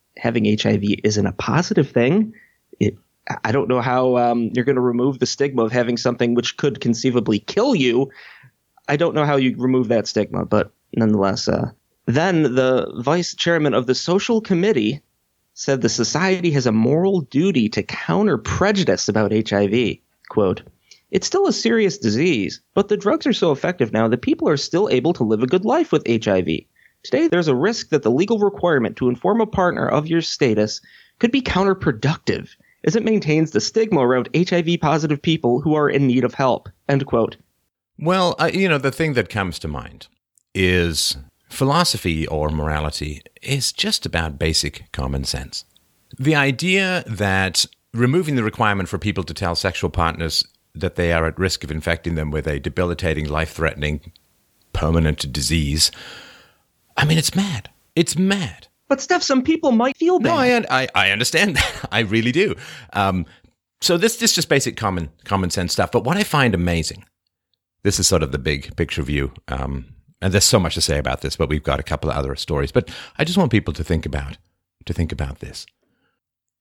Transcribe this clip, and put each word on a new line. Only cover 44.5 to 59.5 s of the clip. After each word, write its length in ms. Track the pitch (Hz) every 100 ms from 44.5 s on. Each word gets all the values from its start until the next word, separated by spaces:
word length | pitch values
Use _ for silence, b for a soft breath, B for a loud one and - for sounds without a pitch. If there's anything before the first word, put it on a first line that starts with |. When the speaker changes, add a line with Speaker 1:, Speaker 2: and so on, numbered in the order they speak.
| 80 73 - -
Speaker 2:
common 320 | - 65 69
sense. 400 | 67 65 65 - - _ _ _ _ -
The 160 | 135
idea 680 | 151 139 123 175 190 190 180 -
that 600 | 101 101 95 95 - - _ _
removing 440 | 113 123 160 156 135
the 80 |
requirement 440 | 107 - 107 98 90
for 100 | 92
people 260 | 104 98
to 100 | 85
tell 200 | 82 90
sexual 360 | 85 95 - 87
partners 540 | 90 82 82 82 - - _ _
that 220 | 80 90 -
they 160 | 85
are 140 | 82 80
at 120 | 80
risk 260 | 92 -
of 60 | 71
infecting 440 | 78 85 85 85
them 160 | 80 78
with 160 | 76 78
a 140 | 71
debilitating, 680 | 69 71 87 85 85 78 76
life-threatening, 840 | 76 82 - 82 67 73 76 - - _ _ _ _ _
permanent 600 | - 78 82 78 78 71
disease. 580 | 67 67 82 73 76 - B B B B B B B B _ _ -
I 80 |
mean, 140 | 143 160
it's 160 | -
mad. 360 | 190 196 123 - - _ -
It's 200 | 170 151
mad. 520 | 190 196 135 - - _ _
Speaker 1:
But, 120 | 277
Steph, 220 | - 359
some 200 | - 262
people 300 | 254